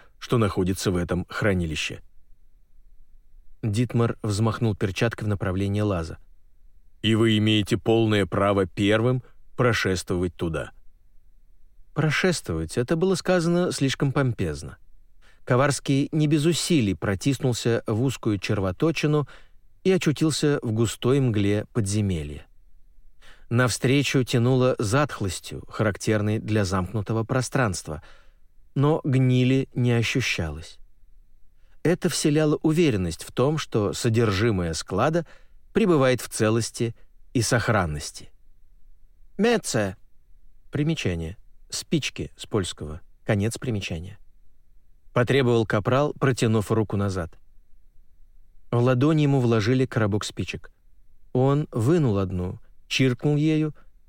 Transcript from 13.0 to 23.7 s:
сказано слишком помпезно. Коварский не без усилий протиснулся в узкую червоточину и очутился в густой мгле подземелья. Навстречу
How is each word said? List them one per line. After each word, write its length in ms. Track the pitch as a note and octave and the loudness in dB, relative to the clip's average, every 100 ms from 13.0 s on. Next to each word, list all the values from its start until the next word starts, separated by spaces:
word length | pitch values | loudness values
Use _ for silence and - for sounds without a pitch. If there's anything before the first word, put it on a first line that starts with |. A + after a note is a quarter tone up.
| F#3 F#3 | 0 0
сказано 560 | - F#3 E3 F3 F3+ | 0 0 2 0 0
слишком 400 | D3 C#3 - C#3+ | -2 -2 0 0
помпезно. 640 | C#3 C3+ A2+ F2+ C#2+ D2 - - - - - - - | 0 0 -2 -4 -6 -10 -16 -20 -20 -20 -20 -20 -20
Коварский 680 | - B2 C#3+ C#3 - C#3 C#3+ | 0 2 2 0 0 0 0
не 160 | D#3 D3+ | 0 2
без 180 | D#3 D3 | 2 2
усилий 480 | D#3 - E3 G#2+ | 0 0 2 2
протиснулся 880 | F2+ - G2 - C3 C3+ A#2 B2 A#2 - | 0 -2 0 0 0 -2 0 0 -2 -2
в 160 | G#2+ | 0
узкую 340 | C3 - - G#2 | 0 -2 -2 -2
червоточину 880 | - G#2 F#2+ F2+ D#3 D#3+ D3+ D3 C#3+ - - - - - | -2 -2 -2 0 0 0 0 0 -2 -8 -20 -20 -20 -4
и 60 | F#3+ | 0
очутился 720 | F#3 - C#3 D#3+ - D3+ C#3+ | 2 2 2 0 2 2 0
в 120 | B2 | 0
густой 460 | A2 A2+ - A#2+ C#3 | 0 0 0 0 2
мгле 460 | B2+ G#2 G2+ G#2 G#2 | 2 2 2 0 -2
подземелья. 720 | - G2+ G#2 G2+ F2 D2 D2 - - - - - - - - - - - | -4 -2 0 0 -2 -4 -10 -16 -20 -20 -20 -20 -20 -20 -20 -20 -20 -2
Навстречу 760 | A#2 B2+ | 0 2